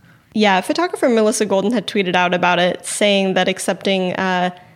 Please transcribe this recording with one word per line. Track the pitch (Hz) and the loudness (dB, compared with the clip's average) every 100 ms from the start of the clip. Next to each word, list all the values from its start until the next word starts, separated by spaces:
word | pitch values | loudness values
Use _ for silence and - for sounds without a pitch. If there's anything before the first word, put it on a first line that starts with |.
| - _ _ | -16 _ _
Yeah, | 214 208 185 | 0 2 2
photographer | - 302 359 - 285 | 0 -2 -4 0 0
Melissa | 226 214 - 202 | 2 2 0 0
Golden | 196 196 | 0 0
had | 240 - | -2 -2
tweeted | 208 180 180 | -2 0 0
out | 180 | 0
about | 180 180 175 | 0 2 2
it, | 180 - | 0 -2
saying | - - 208 196 190 | -6 0 2 2 2
that | 185 185 | 0 0
accepting, | 185 - 180 196 190 180 | -2 -4 -4 -2 -2 -2
uh, | - 190 180 180 - - | -2 -2 -2 -2 -6 -18